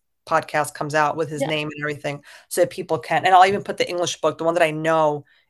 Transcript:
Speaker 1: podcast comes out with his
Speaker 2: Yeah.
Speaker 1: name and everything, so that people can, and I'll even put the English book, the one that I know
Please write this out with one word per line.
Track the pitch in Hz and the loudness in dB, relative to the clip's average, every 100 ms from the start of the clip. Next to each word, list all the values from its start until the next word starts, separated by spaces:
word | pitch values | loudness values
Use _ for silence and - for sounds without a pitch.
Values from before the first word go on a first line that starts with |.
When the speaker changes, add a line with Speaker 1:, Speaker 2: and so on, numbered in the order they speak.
| _ _ - | _ _ -2
Speaker 1:
podcast | 214 202 156 147 | -2 0 -2 -4
comes | - 151 | -4 -2
out | 156 147 147 | 0 0 0
with | 151 | -4
his | 151 | -4
Speaker 2:
Yeah. | 139 | -4
Speaker 1:
name | 156 151 | -2 -4
and | 147 | -6
everything, | 147 147 147 143 - - _ | -6 -6 -8 -8 -12 -20 _
so | - | 0
that | 175 | 0
people | - 175 160 | 0 -4 -4
can, | - 160 185 | 0 0 6
and | |
I'll | 190 190 | 6 6
even | 202 | 4
put | 135 202 | -4 -4
the | - | -2
English | 175 170 - | -2 -4 -2
book, | 160 151 | -2 0
the | |
one | 165 | -2
that | 170 | 2
I | 165 | 2
know | 156 160 160 156 147 - _ | 0 0 2 2 0 -8 _